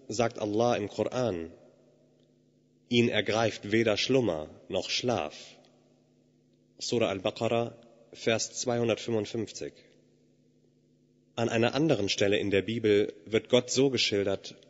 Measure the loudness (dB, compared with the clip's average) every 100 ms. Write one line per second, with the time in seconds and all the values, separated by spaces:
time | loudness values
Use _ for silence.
0 | -6 -2 -2 -2 -2 2 2 2 -2 -4
1 | -4 -2 -2 -4 -8 -14 -20 _ _ _
2 | _ _ _ _ _ _ _ _ 0 4
3 | 4 2 0 2 0 -2 0 2 4 2
4 | 2 2 2 -2 -6 -14 -6 -4 -4 -4
5 | -2 -2 -4 -8 -20 -20 _ _ _ _
6 | _ _ _ _ _ _ _ -12 -4 0
7 | 0 0 -4 -2 -2 0 -2 -8 -20 -20
8 | _ -6 -2 0 -2 -6 -4 0 0 -2
9 | -2 -2 -2 -6 -8 -8 -12 -14 -20 _
10 | _ _ _ _ _ _ _ _ _ _
11 | _ _ _ -4 0 2 2 2 2 2
12 | 0 0 2 2 2 0 0 0 4 4
13 | 2 -4 -4 -2 2 2 4 2 2 2
14 | 0 0 0 -2 -6 -20